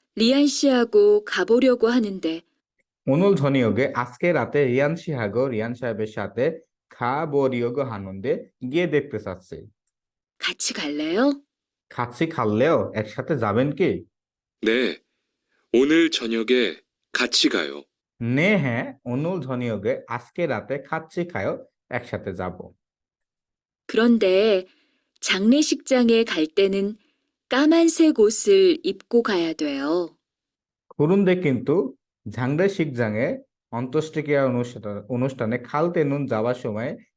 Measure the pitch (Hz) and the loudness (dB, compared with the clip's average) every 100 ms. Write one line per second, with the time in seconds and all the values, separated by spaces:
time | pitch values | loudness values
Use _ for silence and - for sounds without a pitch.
0 | _ - 226 269 285 - 277 254 233 208 | _ 0 2 4 4 2 2 2 4 6
1 | 208 208 208 - 180 233 262 247 226 247 | 6 6 2 -2 2 4 4 4 2 2
2 | 208 190 160 165 - _ _ _ _ _ | 0 -2 -6 -6 -10 _ _ _ _ _
3 | - 139 202 185 139 135 117 104 135 - | -2 2 4 2 2 2 2 2 0 -2
4 | 123 - 175 156 - 147 135 127 147 170 | -6 -2 0 0 0 0 2 2 0 -2
5 | - 139 104 113 135 110 117 120 123 107 | -6 -4 -2 -2 -2 -2 -6 -6 -6 -4
6 | 107 - 98 113 147 160 _ _ _ - | -6 -6 -6 -2 -2 -4 _ _ _ -6
7 | 123 139 160 139 131 120 120 135 127 104 | -4 -2 -2 0 0 0 -4 -4 -6 -8
8 | 98 98 120 170 - _ 127 156 175 147 | -10 -8 -6 -6 -8 _ -6 -4 0 -2
9 | 139 107 101 90 - - 104 _ _ _ | -4 -8 -10 -12 -14 -20 -20 _ _ _
10 | _ _ _ - - - - - 151 147 | _ _ _ -12 -10 -6 -6 -6 -6 -6
11 | 156 185 277 285 - _ _ _ _ - | -4 0 0 0 -8 _ _ _ _ -8
12 | 120 - 160 143 110 107 147 143 95 113 | -6 -4 -4 -2 0 2 2 2 0 -6
13 | 110 - - 143 110 107 143 - 165 90 | -8 -8 -4 -2 0 0 0 0 -2 -2
14 | - _ _ _ _ _ 107 120 113 73 | -8 _ _ _ _ _ -2 0 0 -4
15 | _ _ _ _ _ _ _ 117 143 160 | _ _ _ _ _ _ _ 2 4 4
16 | 165 - 113 113 113 127 104 78 _ _ | 4 0 -2 -2 2 2 2 -4 _ _
17 | _ - 123 - - 101 73 71 - _ | _ -4 -2 0 0 0 -4 -10 -16 _
18 | _ - 117 135 185 208 139 117 269 - | _ -10 -4 0 0 0 -2 -4 -8 -12
19 | 123 123 165 185 131 123 120 104 104 135 | -8 -6 -4 -6 -6 -6 -4 -4 -4 -6
20 | - 117 - - 165 113 - 143 - 160 | -8 -12 -10 -6 -4 -4 -6 -10 -8 -10
21 | 160 - 175 202 190 - - _ - 120 | -8 -8 -6 -6 -6 -6 -12 _ -12 -10
22 | - 101 101 92 90 85 - _ _ _ | -8 -10 -8 -8 -8 -10 -16 _ _ _
23 | _ _ _ _ _ _ _ _ - 214 | _ _ _ _ _ _ _ _ -6 2
24 | 240 233 190 185 220 190 - _ _ _ | 4 4 4 4 4 2 -2 _ _ _
25 | _ _ - 190 214 285 311 277 - 262 | _ _ -4 0 4 4 2 -2 0 2
26 | 233 226 226 - 156 - 196 196 202 220 | 4 2 2 -2 -2 0 0 0 -4 -6
27 | _ _ _ _ - 247 302 330 330 320 | _ _ _ _ -4 2 4 6 4 4
28 | 311 294 214 226 214 196 190 - 190 190 | 4 6 4 4 4 6 6 4 -2 -8
29 | - 240 233 185 165 160 151 139 143 175 | -2 0 2 0 -2 -4 -4 -4 -2 -2
30 | 165 _ _ _ _ _ _ _ - - | -4 _ _ _ _ _ _ _ -12 -2
31 | 151 196 180 180 165 127 - 170 127 - | 2 2 2 2 0 -2 0 -2 -2 -8
32 | _ _ - 101 127 151 196 196 156 120 | _ _ -12 -6 -2 0 0 0 -4 -2
33 | 113 107 147 262 - _ _ 117 127 156 | -2 -2 -4 -4 -12 _ _ -8 -4 -4
34 | 151 160 143 143 135 120 120 113 104 101 | -4 -4 -2 0 0 0 -4 -8 -10 -10
35 | - 123 131 - 113 123 - 147 170 175 | -6 -4 -2 -2 -4 -4 -4 -2 0 0
36 | 143 143 131 113 117 123 120 107 127 233 | -2 -2 -2 -2 -2 -4 -6 -6 -8 -10
37 | - | -16